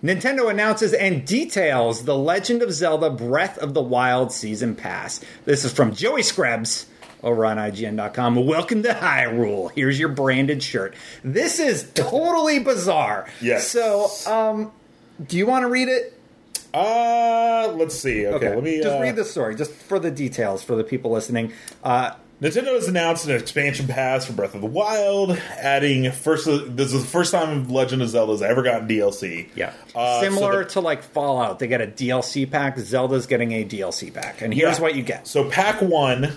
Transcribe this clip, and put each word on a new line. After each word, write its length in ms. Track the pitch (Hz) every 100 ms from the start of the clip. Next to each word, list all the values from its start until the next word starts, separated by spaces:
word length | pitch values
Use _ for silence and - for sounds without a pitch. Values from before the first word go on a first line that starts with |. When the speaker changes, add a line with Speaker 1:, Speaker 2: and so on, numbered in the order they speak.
Speaker 1:
Nintendo 460 | - 185 254 269 233
announces 440 | 202 214 214 220
and 320 | 220 196 165 127
details 760 | 220 330 - 165 131 117 113
The 120 | 120 139
Legend 460 | 143 185 196 240
of 100 | 233
Zelda 380 | 151 170 156 156
Breath 480 | 127 120 139 185 -
of 160 | 147
the 80 | 143
Wild 480 | 127 123 127 123 127
Season 460 | - 110 107 120 107
Pass. 440 | - 95 - - - -
This 200 | - 139
is 80 | 131
from 200 | - 123
Joey 300 | - 208 285
Screbs 640 | 214 - 139 117 110 - - - - -
over 240 | 117 117
on 140 | 110 107
I 120 | 107
G 120 | 98
N 120 | 110 107
dot 180 | 104
com. 220 | - 123 120 131
"Welcome 380 | 156 - 226
to 60 | 226
Hyrule. 800 | 214 180 135 123 117 113 101 87
Here's 240 | - 135 139
your 120 | 160
branded 520 | 135 135 131 139 143
shirt." 320 | - 120 95 - - -
This 340 | 131 151 320 339
is 300 | 302 208 -
totally 680 | - 143 254 330 339 311 294
bizarre. 680 | 247 233 175 160 120 104 95 -
Speaker 2:
Yes. 260 | 117 117 -
Speaker 1:
So, 420 | 240 226 202 202 208 -
um, 400 | 220 220 214 214 - - - - - 143
do 100 | 170
you 100 | 208
wanna 220 | 254 247
read 200 | 247 254
it? 280 | 254 240 - - - _ - -
Speaker 2:
Uh, 1000 | 143 196 226 233 233 233 226 233 226 220 160
let's 220 | 160 -
see. 260 | 135 107 101
Okay, 100 | 101 -
Speaker 1:
Okay. 80 |
Speaker 2:
let 80 | 107
me, 140 | 147 160
Speaker 1:
Just 160 | 156 139
Speaker 2:
uh, 40 |
Speaker 1:
read 160 | - 160
the 80 |
story, 320 | 208 - 117 110
just 160 | 147
for 260 | - - 190
the 140 | 165
details, 500 | 139 135 - 110 95
for 140 | - 113
the 80 |
people 260 | 110 127 117
listening. 420 | 113 107 120 113 - - -
Uh, 300 | - 127 123 - - -
Speaker 2:
Nintendo 340 | 143 233 262
has 120 | 254 180
announced 400 | 185 165 170 147
an 80 |
expansion 540 | 123 - - 143 139 135
pass 360 | 131 131 131 131
for 60 |
Breath 220 | 107 98
of 60 | 104
the 60 | 107
Wild, 640 | 156 208 220 202 202 190 175 - -
adding 560 | 131 139 143 131 131
first, 340 | 127 - 156 160
this 460 | 147 147 123 135
is 80 | 131
the 60 | 123
first 240 | 175 175
time 360 | 185 160 147 127
Legend 320 | 131 127 131
of 80 | 120
Zelda's 320 | 113 110 107
ever 200 | 101 123
gotten 240 | 127 117 110
D 140 | 110
L 100 | 101
C. 380 | 98 95 85 85 -
Speaker 1:
Yeah. 160 | 92 - -
Speaker 2:
Uh, 280 | 120 120 120
so 100 | 196
Speaker 1:
Similar 320 | 196 202 196
Speaker 2:
the 80 | 190
Speaker 1:
to, 100 | -
like, 220 | 170 143
Fallout, 560 | - - 143 131 117 95
they 80 | 120
get 140 | 123
a 60 | 107
D 220 | 104 123
L 120 | 127
C 240 | 120 143 135
pack. 320 | 147 139 135
Zelda's 480 | 98 127 127 131 120
getting 240 | 123 117
a 120 | 113
D 160 | 104 104
L 80 | 95
C 220 | - 85
pack, 280 | - - -
and 140 | 110
here's 220 | 117 160 -
Speaker 2:
Yeah. 60 |
Speaker 1:
what 120 | 160
you 80 | 143
get. 240 | 113 - -
Speaker 2:
So 240 | 147 139
pack 320 | - 202 214
one, 420 | 190 165 139 123 143